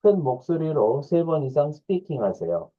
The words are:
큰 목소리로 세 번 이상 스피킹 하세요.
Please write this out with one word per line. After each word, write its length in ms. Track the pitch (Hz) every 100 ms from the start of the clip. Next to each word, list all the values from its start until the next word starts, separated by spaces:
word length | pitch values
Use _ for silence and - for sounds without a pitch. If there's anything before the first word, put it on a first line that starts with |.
큰 220 | 208 196
목소리로 760 | 135 127 - 160 156 151 107 135
세 200 | 143 170
번 200 | 165 160
이상 280 | 135 135 147
스피킹 520 | 151 - 180 185 139
하세요. 480 | 101 90 85 85 82